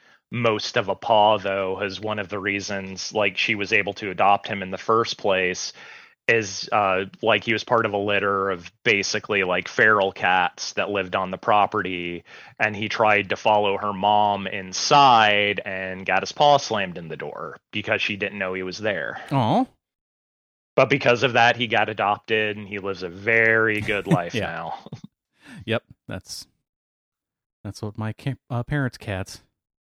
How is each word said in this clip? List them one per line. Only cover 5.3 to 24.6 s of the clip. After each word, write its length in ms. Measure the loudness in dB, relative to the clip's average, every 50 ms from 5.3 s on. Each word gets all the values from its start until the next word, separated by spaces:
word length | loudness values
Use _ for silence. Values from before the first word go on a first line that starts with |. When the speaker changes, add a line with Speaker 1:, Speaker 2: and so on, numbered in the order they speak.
| 2 2 2 0 -2 -4 -8 -10 -12 -14 -20 -20 -20 -20 -20 -20 _ _ _ 0
Speaker 1:
is, 400 | 2 2 0 -2 -6 -10 -6 -2
uh, 340 | 0 2 2 2 2 0 -2 -4 -8 -4
like, 200 | 0 0 0 2 0
he 100 | -2 -2
was 100 | -2 -2
part 220 | 0 0 2 2
of 80 | 0 -2
a 40 | -2
litter 520 | -2 0 0 0 0 0 0 0 0 -2
of 200 | -4 -6 -8 -14 -12 _ 0
basically, 600 | 0 2 2 0 -2 -4 -4 -2 -2 0 0 2
like, 220 | 0 0 -2 -4
feral 460 | -4 0 2 4 6 6 4 2 0
cats 640 | -2 -2 0 2 2 2 2 0 -2 -6 -12 -8 -6
that 160 | -4 -4 -2
lived 260 | -2 -4 -4 -2 -2
on 140 | -4 -4 -4
the 80 | -6 -4
property, 840 | 0 2 4 4 4 2 0 -2 -4 -4 -6 -6 -6 -8 -8 -10 -12 -16 -20 -20 -20 -14 -6 -2
and 180 | -2 -2 -2
he 100 | -2 -6 -4
tried 400 | 0 2 4 4 4 4 2 0
to 60 | -4
follow 420 | 0 2 4 4 4 4 2 0 -2
her 160 | -2 -4 -2
mom 520 | 0 2 4 4 4 4 2 0 -2 -4
inside 1120 | -6 -8 -8 -10 -8 -6 -4 0 4 6 8 8 8 8 8 6 6 4 4 2 2 0 -2 -4
and 400 | -6 -6 -6 -6 -6 -8 -6 -2
got 160 | 0 0 0
his 120 | 0 -2
paw 260 | 0 2 4 6 6 4
slammed 400 | 2 0 -2 -2 -2 -4 -6 -10
in 100 | -10 -10
the 80 | -10
door 400 | -10 -10 -10 -10 -10 -12 -12 -12 -16 _ _
because 300 | -8 -6 -2 -2 -2 0
she 140 | 0 -2 -4
didn't 220 | -4 -6 -6 -6 -4
know 140 | -6 -4
he 100 | -4 -4
was 140 | -6 -6 -6
there. 460 | -6 -4 -4 -4 -4 -6 -8 -8 -10 -8 -2
Speaker 2:
Aw. 320 | 0 0 2 2 2 2 0 -2 _ _ _ _ _ _ _ _ _ _ _ _ _ _ _ _ _ _ _ _ 2
Speaker 1:
But 120 | 2 2 4
because 360 | 2 2 4 4 2 4 2
of 100 | 2 4
that, 220 | 4 4 4 4
he 100 | 2 0
got 240 | 0 0 0 0 0
adopted, 680 | -2 -2 0 0 0 -2 _ -2 0 0 0 0 -4
and 100 | -6 -10
he 120 | -10 -10 -8
lives 240 | -6 -6 -6 -6
a 60 | -8 -10
very 720 | -10 -6 -2 2 4 4 4 4 4 4 4 2 0 0
good 240 | -2 -2 -2 -2 0
Speaker 2:
<laughs> 0 |
Speaker 1:
life 280 | 2 2 2 0 -2 -4
Speaker 2:
Yeah. 120 | -4 -4
Speaker 1:
now. 320 | -4 -6 -8